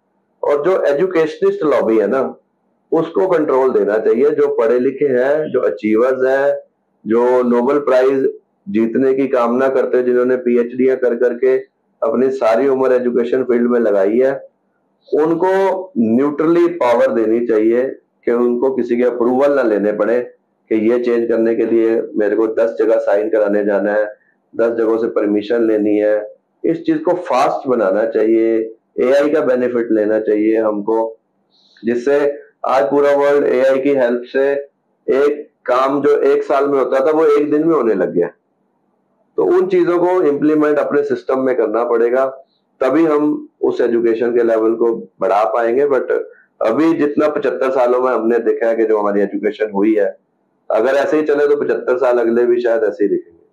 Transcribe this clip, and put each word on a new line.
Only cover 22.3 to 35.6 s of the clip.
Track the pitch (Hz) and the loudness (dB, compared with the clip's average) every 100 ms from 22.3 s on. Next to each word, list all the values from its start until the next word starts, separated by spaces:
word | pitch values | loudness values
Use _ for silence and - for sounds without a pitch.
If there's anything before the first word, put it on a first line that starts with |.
| 107 | 0
को | 110 | 0
दस | 110 113 - | 0 -2 0
जगह | 110 113 | 0 0
साइन | 110 101 110 | 0 -2 0
कराने | 110 104 104 | 0 0 0
जाना | 104 98 101 | 0 0 0
है, | 104 107 - _ _ _ - | -2 -4 -8 _ _ _ -4
दस | 117 | -2
जगहों | 113 113 113 | 0 0 0
से | 113 | -2
परमिशन | 113 104 104 104 120 | -2 0 -2 -2 0
लेनी | 110 107 104 104 | 0 0 0 0
है। | 107 107 107 - _ _ | 0 0 -4 -16 _ _
इस | - 165 | -4 -4
चीज | 156 151 | -2 -2
को | 175 | 0
फास्ट | - - 127 147 - 139 | -2 -2 0 0 -2 -2
बनाना | 117 95 101 | 0 0 0
चाहिए, | 113 113 110 113 113 113 113 - _ - | 0 0 0 2 2 0 -4 -12 _ -2
एआई | 123 143 151 | 2 2 2
का | 151 | 0
benefit | 127 127 123 120 117 | 0 0 -2 -2 0
लेना | 107 104 110 | 0 0 0
चाहिए | 107 107 107 110 | 0 0 0 0
हमको, | 110 104 101 113 113 - _ _ _ _ _ _ | 0 -2 -2 -2 -2 -8 _ _ _ _ _ _
जिससे | 110 120 135 143 143 - - _ - | -4 -2 0 0 0 -4 -14 _ -2
आज | 135 139 | 0 0
पूरा | 143 143 143 | 2 2 2
world | 143 143 - | 2 2 2
एआई | 127 135 135 | 2 2 2
की | 139 | 0
हेल्प | 139 120 120 | 0 0 -2
से | 123 135 139 143 143 _ _ _ - | -4 -2 0 -2 -8 _ _ _ -2
एक | 131 147 147 151 _ | 0 0 -2 -10 _